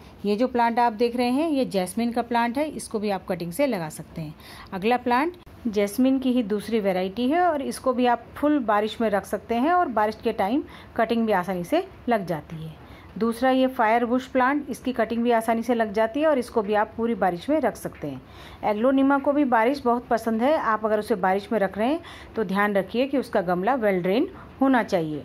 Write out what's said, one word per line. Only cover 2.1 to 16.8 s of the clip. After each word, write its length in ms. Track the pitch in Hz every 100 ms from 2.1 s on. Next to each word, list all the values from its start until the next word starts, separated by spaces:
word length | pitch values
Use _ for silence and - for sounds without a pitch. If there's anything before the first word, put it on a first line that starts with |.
का 100 | 233
प्लांट 360 | 233 233 240 254
है, 120 | 311
इसको 300 | - - 214
भी 100 | 208
आप 180 | 185 -
कटिंग 240 | 170 175
से 160 | 170 277
लगा 220 | 196 156
सकते 320 | 160 - -
हैं। 140 | 156 - - - -
अगला 240 | 190 214 247
प्लांट 360 | 247 240 339 - - - 233
जैस्मिन 520 | 202 202 202 262 269
की 120 | 262
ही 120 | 247
दूसरी 360 | 202 208 208 226
वैरायटी 500 | 196 180 190 202 247
है 120 | 339
और 200 | 359 294
इसको 320 | 247 - 262
भी 120 | 240 247
आप 200 | 233 - -
फुल 240 | 294 294
बारिश 420 | 220 208 214 -
में 80 | 220
रख 160 | 196 -
सकते 300 | 196 - 233
हैं 180 | 302
और 140 | 359 330
बारिश 300 | 220 214 214
के 100 | 233
टाइम 300 | 214 196 285 - - - -
कटिंग 300 | 226 233 220
भी 60 |
आसानी 320 | 190 180 180
से 240 | 170 320 381 - 247
लग 160 | 220 180
जाती 300 | 156 - 160
है। 300 | 160 156 - - - 185
दूसरा 320 | 226 226 262
ये 180 | 262 262
फायर 380 | 262 214 240 233
बुश 220 | 254 -
प्लांट, 420 | 262 254 294 285
इसकी 240 | 220 254
कटिंग 300 | 240 214 233
भी 80 | 240
आसानी 320 | 226 233 226
से 100 | 226
लग 200 | 233 214
जाती 280 | 208 220 277
है 60 | 311
और 120 | 269
इसको 220 | - 233
भी 120 | 202
आप 200 | 208